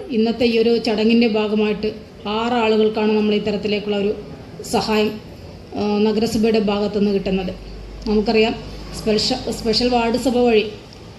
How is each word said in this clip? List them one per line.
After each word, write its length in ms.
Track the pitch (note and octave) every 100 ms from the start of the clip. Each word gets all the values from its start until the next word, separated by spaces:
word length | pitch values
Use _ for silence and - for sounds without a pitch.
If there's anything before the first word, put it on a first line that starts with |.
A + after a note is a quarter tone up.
| -
ഇന്നത്തെ 340 | A3 A3+ A3+
ഈ 140 | A#3 A3+
ഒരു 200 | A3+ A#3
ചടങ്ങിൻ്റെ 500 | A3+ G#3+ A3 A#3 A#3+
ഭാഗമായിട്ട് 600 | G#3+ G#3+ G#3+ G#3+ G3+ G#3+ - - - G3+
ആറ് 260 | A3 A#3
ആളുകൾക്കാണ് 580 | B3 A3 A3 G#3+ G#3+ G#3+
നമ്മൾ 240 | G#3+ G#3 G#3
ഇത്തരത്തിലേക്കുള്ള 640 | G#3 G3+ G#3 G3+ G#3 G3+
ഒരു 180 | G3+ - - - - - -
സഹായം, 480 | G#3+ - G#3+ G#3+ - - - - - - -
ആ, 220 | G#3 G#3
നഗരസഭയുടെ 640 | G#3+ G#3 A3 A3+ A3+ A3
ഭാഗത്തുനിന്ന് 520 | G3+ G3+ G#3 G#3+ G#3
കിട്ടുന്നത്. 440 | G3 F#3+ F#3+ F3+ - - - - - A3
നമുക്കറിയാം, 460 | G#3+ G#3 A3 A3+ A3+ - - - -
സ്പെഷ്യ-, 520 | A3 G#3+ - B3+ B3
സ്പെഷ്യൽ 380 | - A3+ G#3+ B3
വാർഡ് 280 | A#3+ A#3 A#3+
സഭ 200 | B3+ A#3+
വഴി 340 | A#3+ A3 G#3+ - - - -